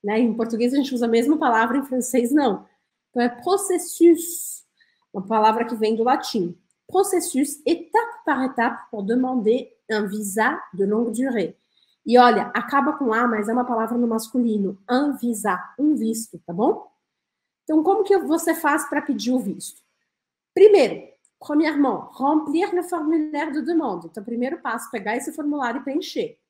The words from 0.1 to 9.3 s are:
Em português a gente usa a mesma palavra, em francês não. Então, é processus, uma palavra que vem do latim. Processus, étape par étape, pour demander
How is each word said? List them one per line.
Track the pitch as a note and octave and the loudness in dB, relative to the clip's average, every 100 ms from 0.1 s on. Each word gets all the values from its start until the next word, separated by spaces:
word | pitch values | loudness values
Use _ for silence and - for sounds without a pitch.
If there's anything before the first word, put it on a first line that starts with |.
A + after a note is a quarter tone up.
| A3 | 0
Em | A#3+ | 0
português | A3+ A3+ A3 A#3+ | 0 -4 0 0
a | C#4 | 0
gente | C4+ | -2
usa | B3 A#3 | -2 2
a | |
mesma | A3+ B3+ D#4 | 2 2 2
palavra, | D4 A3+ A#3 C4 | 2 2 2 0
em | |
francês | C4+ B3+ A#3+ C4 A#3+ | -2 -4 0 0 2
não. | D4 C4+ F#3+ - _ _ _ _ | 2 2 -2 -8 _ _ _ _
Então, | B3 | -2
é | A#3+ | -2
processus, | A#3+ - F#4+ - F4 - - E4+ D#4+ - - - - _ _ _ _ _ | -2 0 0 0 -4 -4 4 6 6 2 -10 -12 -14 _ _ _ _ _
uma | G3+ F#3 | -12 -2
palavra | A3 G#3+ A3 | 2 2 2
que | A#3 | -2
vem | A3+ G#3+ A3+ | -2 -2 0
do | |
latim. | A#3 C#4 - A3+ E3+ - _ _ _ | 2 0 0 -4 -4 -6 _ _ _
Processus, | F#4 G4 F4+ E4+ B3+ C#4 - - | 0 2 0 -2 -2 -2 -2 -2
étape | E4+ - A4 A#4 - | -2 0 -2 -2 -6
par | - C4 | -4 -2
étape, | C4 - A#3 B3 - | -2 -2 -2 -2 -12
pour | A3 | -8
demander | G3 B3 B3+ | -2 0 0